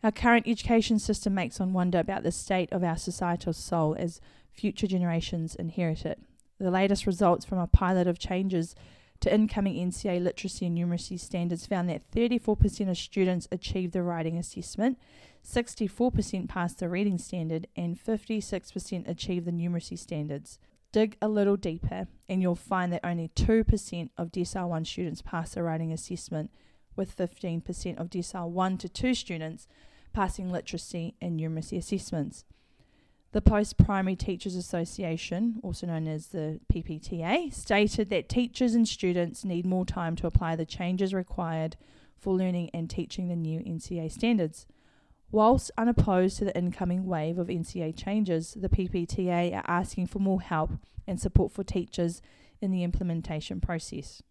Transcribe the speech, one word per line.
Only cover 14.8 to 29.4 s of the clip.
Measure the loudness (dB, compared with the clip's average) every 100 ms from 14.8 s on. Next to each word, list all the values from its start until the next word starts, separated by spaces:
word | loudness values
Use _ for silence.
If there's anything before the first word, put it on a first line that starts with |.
| 0 0 _ -20 -20 _
sixty-four | -4 -2 -2 -2 -4 2 2
percent | 2 0 -4 -4
passed | -2 -4 -2
the | -2
reading | 0 2 0
standard, | -4 -4 -2 -4 -6 -6
and | -6 -4
fifty-six | -2 -2 -2 -4 -2 -6 -6
percent | -10 -6 -8 -6
achieved | -6 -2 -2 -2
the |
numeracy | -2 -2 -2 -6 -12
standards. | -8 -6 -4 -6 -10 -20 _ _ _
Dig | 2 2 2
a | 0
little | 4 4 4
deeper, | 0 -2 -4 -4 -8 -12 -4
and | 0
you'll | 2
find | 0 -2 0 0
that | -2
only | -2 -4 -2
two | 0 4 4
percent | 6 2 0 -8 -8 -6
of | -6
Decile | -2 -2 -2 -2
one | -2 -4
students | -4 -4 -6
pass | -6 -6 -4 -4
the |
writing | -2 -2 -2
assessment, | -4 -6 -10 -6 -6 -6 _ _ _ _ -6
with | -6
fifteen | -2 -4 -4 -6 -4
percent | -6 -8 -8 -6
of | -6
Decile | -6 -6 -6 -6
one | 0 0 0
to | -6
two | -2 0
students | 0 -2 -8